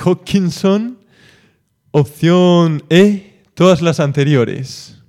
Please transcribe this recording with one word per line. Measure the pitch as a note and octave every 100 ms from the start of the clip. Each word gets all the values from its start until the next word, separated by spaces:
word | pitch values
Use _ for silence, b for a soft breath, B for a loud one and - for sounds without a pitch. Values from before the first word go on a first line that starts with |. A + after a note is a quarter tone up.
Hopkinson, | - F3+ - G3+ F3+ - F#3+ G3+ A#3 B3+ b b b b b b b _ _
opción | D3+ C#3+ - D#3+ F3+ F3+ F3 E3+ D3+ -
E | E3 G3+ G3+ - _ _
todas | - F3+ E3+
las | E3+ D#3
anteriores. | D3 C#3+ C#3+ C#3+ A2+ - C3 - - -